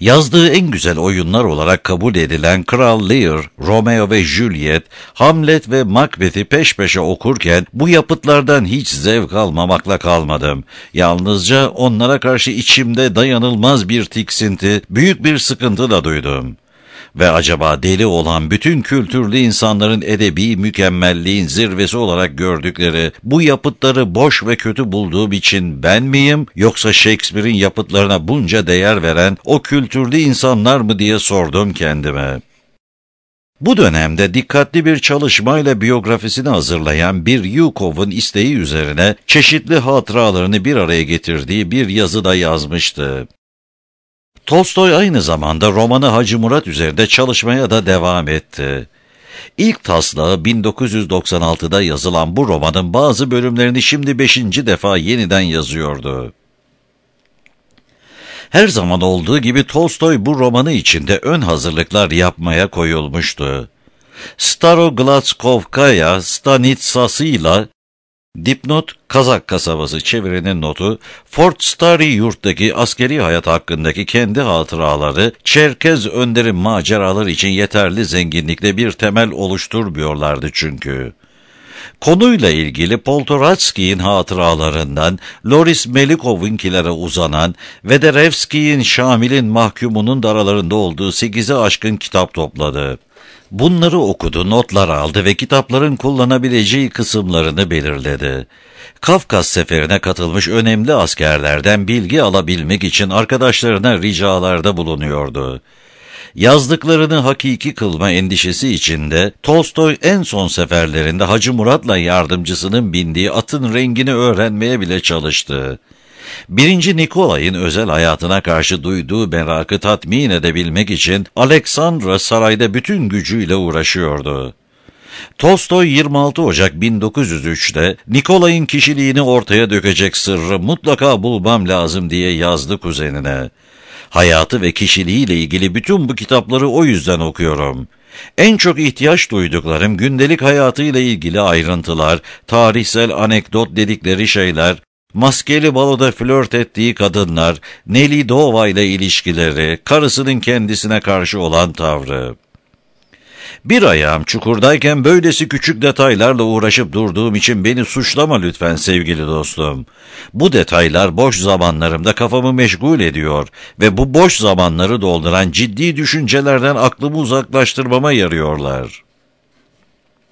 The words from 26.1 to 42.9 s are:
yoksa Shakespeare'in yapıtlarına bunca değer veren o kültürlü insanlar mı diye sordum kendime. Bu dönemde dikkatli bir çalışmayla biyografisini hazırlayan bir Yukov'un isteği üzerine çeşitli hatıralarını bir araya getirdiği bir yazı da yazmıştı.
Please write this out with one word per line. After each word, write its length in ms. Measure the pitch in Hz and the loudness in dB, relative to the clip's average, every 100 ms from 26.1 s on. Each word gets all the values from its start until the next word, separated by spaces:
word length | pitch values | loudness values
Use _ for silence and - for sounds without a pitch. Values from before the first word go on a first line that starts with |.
| 139 139 147 139 - | 2 2 2 -2 0
yoksa 360 | 107 - 110 | 0 2 0
Shakespeare'in 640 | 101 107 113 - 101 107 | 2 2 0 -2 -4 0
yapıtlarına 720 | 107 95 101 87 95 101 95 80 | 0 0 -2 -2 0 2 0 0
bunca 380 | 143 92 107 90 | -2 0 0 2
değer 360 | 90 98 107 | 2 2 2
veren 340 | 80 80 92 95 | 0 2 0 0
o 180 | - 147 | 0 -2
kültürlü 560 | - 143 123 131 123 151 | 0 -2 -2 -2 0 2
insanlar 640 | 151 123 131 120 110 135 | 2 2 2 2 2 2
mı 180 | 107 104 | 0 0
diye 200 | 104 107 | 0 0
sordum 540 | - 98 82 87 101 | 0 0 0 0 -2
kendime. 680 | 85 80 76 73 71 69 65 - _ _ _ _ _ _ _ _ _ _ - | -2 -4 -2 -4 -4 -6 -8 -12 _ _ _ _ _ _ _ _ _ _ -4
Bu 160 | 175 220 | 0 2
dönemde 580 | 101 80 80 80 98 | 2 2 -2 0 0
dikkatli 500 | 123 - 143 139 165 | -2 0 0 0 0
bir 140 | 160 151 | 2 0
çalışmayla 840 | - 143 147 - 120 151 139 117 | 0 0 0 0 2 0 0 0
biyografisini 680 | 110 123 101 113 107 131 135 | 0 0 0 -2 -4 -4 -2
hazırlayan 800 | 101 78 85 78 76 87 95 82 | -2 0 -2 -2 0 0 0 0
bir 180 | 127 | 0
Yukov'un 640 | 92 123 165 - 95 78 101 | 0 2 0 0 -4 -2 -4
isteği 460 | 98 - 101 120 139 | -2 -2 0 0 0
üzerine 580 | 78 78 76 76 95 104 - | -2 -2 -2 0 0 0 0
çeşitli 520 | 151 139 151 - 160 | 2 4 2 0 0
hatıralarını 840 | 123 139 - 110 113 92 90 104 | 2 0 0 0 2 2 0 0
bir 120 | 101 135 | 0 0
araya 260 | 85 85 | 2 0
getirdiği 680 | 76 82 - 80 67 101 92 | 0 -2 -2 -6 -2 -4 -2
bir 180 | 123 110 | -2 0
yazı 360 | 98 95 101 | 0 0 0
da 100 | 92 | 0
yazmıştı. 920 | 92 85 80 73 85 - | 2 2 -2 -2 -4 -4